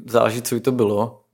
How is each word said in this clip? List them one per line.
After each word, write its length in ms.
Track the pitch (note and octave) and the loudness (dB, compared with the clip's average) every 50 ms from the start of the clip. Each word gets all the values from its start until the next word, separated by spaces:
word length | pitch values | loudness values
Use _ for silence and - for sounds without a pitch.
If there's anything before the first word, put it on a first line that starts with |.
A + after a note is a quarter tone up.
| - | -8
záleží, 360 | B2 A#2 A#2 A#2 A2 A2 B2 | 0 2 2 2 2 0 -4
co 120 | A#2+ - B2 | -4 -4 -4
by 60 | A#2 | -2
to 120 | - C3+ | -2 -2
bylo. 520 | B2+ A#2+ A2 G2+ G#2 G2+ A2+ A#2 - - _ _ | 0 2 2 2 2 0 -2 -4 -6 -14 _ _